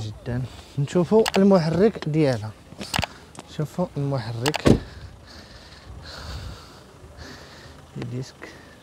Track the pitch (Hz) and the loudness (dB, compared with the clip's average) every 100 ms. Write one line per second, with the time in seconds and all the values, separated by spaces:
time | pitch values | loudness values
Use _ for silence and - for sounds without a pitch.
0 | 107 107 - 120 123 - - - 143 180 | -8 -10 -6 -6 -6 -12 -10 -4 0 2
1 | 170 214 220 196 196 190 160 165 214 - | 4 4 4 6 6 6 6 4 4 2
2 | 156 151 143 117 107 - - - - - | -2 4 4 2 -4 -12 -20 -16 -4 -2
3 | - - - - - - 151 - 180 147 | -2 -6 -20 -18 -12 -6 -6 -2 -4 -2
4 | 139 139 110 113 127 - - 104 - - | -2 -2 -4 -2 0 0 2 0 0 -16
5 | - - - - - - - - - - | -18 -20 -20 -20 -20 -20 -20 -20 -20 -18
6 | - - - - - - - - - - | -16 -14 -12 -10 -12 -14 -18 -20 -20 -20
7 | - - - - - - - - - 139 | -20 -18 -18 -18 -18 -20 -20 -20 -16 -10
8 | 123 123 135 - - - - - | -8 -8 -8 -12 -18 -18 -20 -20